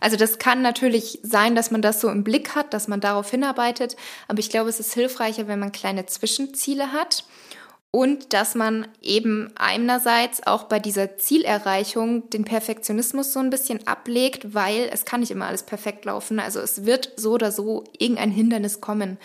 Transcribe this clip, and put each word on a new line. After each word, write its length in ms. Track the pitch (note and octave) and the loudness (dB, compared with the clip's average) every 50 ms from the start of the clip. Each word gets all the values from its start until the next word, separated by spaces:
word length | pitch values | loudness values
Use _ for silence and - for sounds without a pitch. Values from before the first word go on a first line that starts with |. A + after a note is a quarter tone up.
Also 160 | - A3 A3 | 0 2 4
das 220 | G3+ A3 A3 A3 - | 4 4 2 2 2
kann 240 | - B3+ B3 B3+ | 2 4 4 4
natürlich 560 | B3+ A#3+ A#3+ - C4 B3+ A3+ A3+ A3 - - - | 4 2 2 2 2 2 4 2 0 -4 -8 -10
sein, 320 | - G#3+ A3 G3+ G#3+ A#3 A#3 | -4 2 4 4 6 6 4
dass 160 | A3+ A3+ - | 4 2 2
man 120 | A3+ A3 | 2 2
das 180 | G#3+ G#3 G#3+ G#3+ | 4 2 2 2
so 80 | - G#3+ | 2 2
im 160 | - G3+ G3+ | 2 0 2
Blick 300 | A3 A3+ D4+ D4+ - - | 2 2 2 0 0 -2
hat, 180 | D4 D4 D4 | -2 -2 -2
dass 160 | - G#3+ G#3 G#3+ | -4 -4 -4 -4
man 140 | G3+ G3+ | -2 0
darauf 280 | G3+ G3+ G3+ G3+ G3+ - | 0 2 2 0 0 0
hinarbeitet, 640 | B3+ B3 C#4 C4+ C4 B3 A#3+ A#3+ A#3+ - - - - - - - - - - - | 0 0 0 0 0 2 0 0 0 0 -4 -4 -6 -10 -14 -16 -16 -14 -6 -4
aber 100 | G#3 G#3+ | -2 -2
ich 100 | G#3+ - | -2 0
glaube, 220 | - A3+ A3+ A3+ | 0 0 0 0
es 100 | A3+ - | -2 -4
ist 140 | G#3+ - - | -4 -2 0
hilfreicher, 520 | A#3+ A#3+ B3+ B3+ - A#3 A3 G#3+ A3 G#3+ | 0 0 0 0 -2 -2 -2 -2 -2 -4
wenn 120 | G#3 G#3 G3+ | -4 -4 -4
man 140 | G3+ G3+ | -4 -6
kleine 340 | G3+ - - G3 G3 F#3+ F#3 | -6 -4 -4 -4 -2 -4 -4
Zwischenziele 840 | - - - - G#3+ - - C#4 C4+ C4+ - - C#4 C#4 C#4 C#4 C4+ | -6 -6 -4 -2 -2 -2 -2 -4 -4 -4 -4 -4 -2 -2 -2 -2 -2
hat. 320 | C#4 D4+ F4 E4 - - - - - - - - - - - - - _ _ _ | -2 -2 -2 -2 -2 -4 -4 -8 -16 -20 -20 -20 -20 -20 -20 -20 -20 _ _ _
Und 440 | - B3 B3+ C4+ C#4+ C#4 - - A3 | 2 4 4 4 2 0 -2 0 2
dass 200 | G3+ A3 A3 - | 2 2 2 0
man 320 | A#3 A3 A3 A3 A3 A3 A3 - _ | 0 0 0 0 -2 -4 -6 -12 _
eben 500 | - - G3+ A3 A#3 A3+ G#3+ G#3+ G#3+ - - | -2 0 2 2 2 2 0 0 -2 -6 -4
einerseits 880 | - - G3 F#3+ A3 A#3+ A#3+ B3 B3 B3 A#3+ A#3 A#3 A#3+ B3 - - - | -2 0 0 2 2 2 2 2 2 2 4 4 4 2 0 -2 -2 0
auch 180 | - G#3 A3 - | 0 0 0 0
bei 140 | - A3 G#3+ | -2 -2 -2
dieser 380 | G#3 G#3+ G3+ G3 G3 G3 - | -2 -2 -2 -2 -2 -2 -4
Zielerreichung 1120 | - - - C#4+ D#4+ E4 - G#3 G#3 G#3 G3 F#3+ F#3+ G#3+ - - A3+ A3+ A#3 A#3+ A#3 A#3 - | -4 0 2 4 4 4 2 0 0 0 0 0 0 0 -2 -2 -2 0 0 0 -2 -2 -2
den 160 | A#3+ G#3+ G#3 | -2 -2 0
Perfektionismus 880 | - A3+ A3 A3 - A3 A3 - - G#3 A3 B3 - - C4+ C4+ C4+ | 0 -2 -2 -2 -2 -4 -4 -4 -2 -2 -2 -2 -2 -2 -2 -2 -2
so 80 | - C4+ | -2 0
ein 80 | C4 C4 | 0 0
bisschen 380 | C4+ C4 - - A#3 G#3 - | 0 0 -2 -2 -4 -4 -2
ablegt, 680 | - - - - A#3+ A#3 B3 B3+ C4 B3+ - - G#3 G#3 | -4 -4 -4 -4 -2 0 2 2 2 0 -4 -8 -6 -2
weil 360 | G#3 F#3+ G3 G#3+ A3+ B3 - | 0 0 0 0 0 -2 -2
es 140 | - - - | -4 -6 -4
kann 140 | - B3 A#3+ | -4 -2 -2
nicht 100 | A#3 A3 | -2 -2
immer 160 | G3 F#3+ F#3 | -4 -6 -6
alles 160 | F#3+ F#3+ F#3+ | -4 -6 -6
perfekt 420 | - - G#3+ G#3 - G#3+ G#3 G#3+ - | -6 -8 -10 -8 -8 -8 -10 -8 -8
laufen. 340 | G3+ G3 G3+ - - A3 A3 | -6 -6 -6 -6 -4 -4 -4
Also 220 | - - G#3+ A3 | -4 -4 -4 -6
es 240 | - G#3+ - G3+ G3 | -4 -4 -6 -2 2
wird 280 | A3+ B3+ C4 B3+ - - | 2 2 2 0 -4 -8
so 160 | - A3 A3 | -4 0 0
oder 180 | A#3 A#3 A3+ G#3 | 2 2 2 0
so 340 | G#3 G#3 G3+ A3 A3 A3 - - - - | -2 -2 -4 -4 -4 -4 -6 -10 -4 -2
irgendein 320 | A3+ A#3+ A#3 G#3+ G#3 G#3+ | 0 0 2 2 0 0
Hindernis 520 | F#3+ G#3 A3 A#3 A#3 G#3+ G3+ G3+ G#3 - | 2 4 4 4 2 2 0 -4 -4 -6
kommen. 340 | - - G#3 G#3+ G3+ F#3 F#3+ - | -6 -4 -4 -4 -4 -4 -6 -10